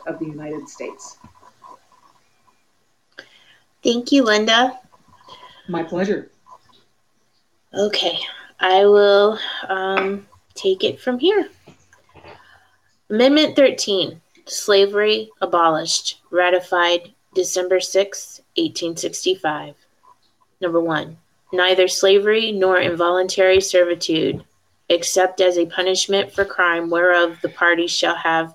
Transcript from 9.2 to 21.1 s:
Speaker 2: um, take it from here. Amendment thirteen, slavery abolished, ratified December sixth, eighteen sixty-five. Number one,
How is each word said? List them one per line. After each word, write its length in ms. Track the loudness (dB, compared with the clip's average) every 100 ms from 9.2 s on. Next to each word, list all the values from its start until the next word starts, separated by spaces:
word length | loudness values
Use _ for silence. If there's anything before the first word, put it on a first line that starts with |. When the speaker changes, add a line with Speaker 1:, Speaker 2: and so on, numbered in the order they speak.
| 4 0 -8 -10 -8
Speaker 2:
um, 580 | -6 -4 -2 -4 -6 -12 _ _
take 320 | -6 -4 -2 -2
it 160 | -4
from 180 | -6 -2
here. 300 | 0 2 -2 -8 -20 -20 _ _ _ -20 -20 -20 _ _ _ _ _ _ -6
Amendment 480 | 2 4 4 2 4
thirteen, 640 | 2 2 -4 -4 -4 -10 _ _ -14
slavery 840 | -8 0 2 2 2 0 -2 -6 _
abolished, 800 | -2 2 2 0 -2 -6 -6 -12 _
ratified 800 | -2 0 0 0 0 0 0 -4 _ _ -4
December 460 | -4 -4 -2 -2
sixth, 580 | 0 0 -2 -4 -18 -20 _ -4
eighteen 400 | -4 -4 -8 -8
sixty-five. 800 | -10 -6 -4 -4 -4 -6 -10 -18 _ _ _ _ _ _ _ _
Number 180 | -4 -2
one, 380 | 0 -4 -6